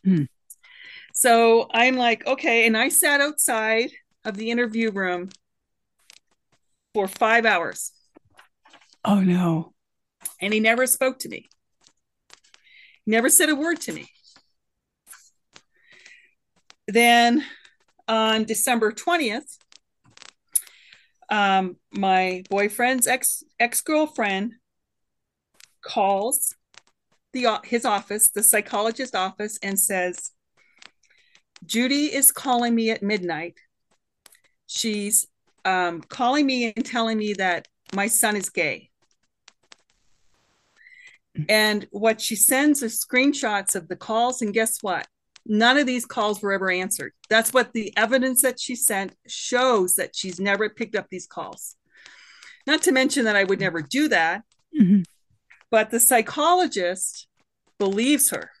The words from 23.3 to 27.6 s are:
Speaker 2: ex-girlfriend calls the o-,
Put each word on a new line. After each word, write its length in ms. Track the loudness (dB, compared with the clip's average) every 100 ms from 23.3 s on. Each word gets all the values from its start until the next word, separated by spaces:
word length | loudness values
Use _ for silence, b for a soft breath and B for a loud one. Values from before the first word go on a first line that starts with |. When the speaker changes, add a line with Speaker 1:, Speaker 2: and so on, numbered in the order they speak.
| -4 -12 _
Speaker 2:
ex-girlfriend 960 | -2 -2 0 0 0 -2 -2 -2 -4 -8 _ _ _ _ _ _ _ _ _ _ -20 _
calls 760 | -8 0 2 2 0 -2 -4 -8 _ -20 _ _ _ _ _
the 140 | -2 -2
o-, 160 | -2